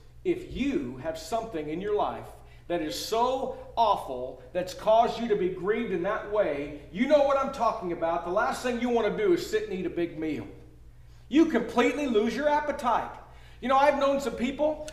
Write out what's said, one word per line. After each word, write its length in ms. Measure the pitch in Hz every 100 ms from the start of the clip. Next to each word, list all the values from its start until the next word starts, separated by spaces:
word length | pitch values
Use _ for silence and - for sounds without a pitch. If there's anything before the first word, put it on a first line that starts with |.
| - -
If 260 | 180 170 -
you 460 | 156 277 202 123 127
have 160 | 160 -
something 500 | - 170 - 160 151
in 140 | 160
your 120 | 208
life 300 | 208 151 117 117 - - - -
that 120 | 175
is 180 | 151 -
so 600 | - 226 247 262 - - - -
awful, 640 | 226 196 - 127 127 - -
that's 200 | 180 180
caused 480 | - 208 220 233 -
you 80 | 233
to 60 |
be 140 | 196 180
grieved 440 | - 180 233 220
in 120 | 185
that 260 | 180 220 214
way, 480 | 208 175 139 147 - -
you 140 | 180 269
know 180 | 294
what 120 | 277 277
I'm 160 | 262
talking 400 | - 170 - 185
about. 320 | 160 165 175
The 60 | 175
last 320 | 190 240 254
thing 180 | 247 233
you 80 | 247
want 260 | 233 208
to 80 | 185
do 100 | 208
is 180 | 170 -
sit 140 | 214
and 80 | 214
eat 120 | 185
a 60 | 165
big 280 | - 170 147
meal. 280 | 156 131 87 - - - - - - - -
You 180 | 262 330
completely 600 | 240 233 240 269 285 285
lose 300 | 214 233 247
your 120 | 294
appetite. 640 | 294 294 - 262 202 - - - - - -
You 80 | 247
know, 80 | 269
I've 220 | 285 262
known 220 | 277 277
some 140 | 240
people 540 | - 247 277 302 302 -